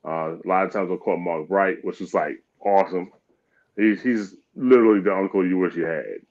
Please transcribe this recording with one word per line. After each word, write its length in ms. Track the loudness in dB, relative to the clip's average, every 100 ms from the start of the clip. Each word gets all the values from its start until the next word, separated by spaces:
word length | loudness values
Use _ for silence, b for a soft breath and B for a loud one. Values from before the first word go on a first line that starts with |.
Uh, 320 | -6 -6 -6 -8
a 20 | -2
lot 200 | -2 0
of 60 |
times 180 | -4 -4
I 40 | -4
caught 220 | -4 -4
Mark 300 | -2 -6 -2
Bright, 360 | 0 0 -2
which 160 | -8 -10
was, 120 | -4
like, 280 | -2 -4 -8 _ _
awesome. 500 | 2 2 2 -2 -8 _ _ _ _ _ _ 0
He's, 260 | 2 2
he's 340 | -2 -2 -4 -14 _
literally 460 | -6 4 6 8 4
the 140 | 2
uncle 320 | 0 0 0 0
you 120 | 0
wish 180 | 0 -2
you 100 | -4
had. 340 | -4 -8 -12 _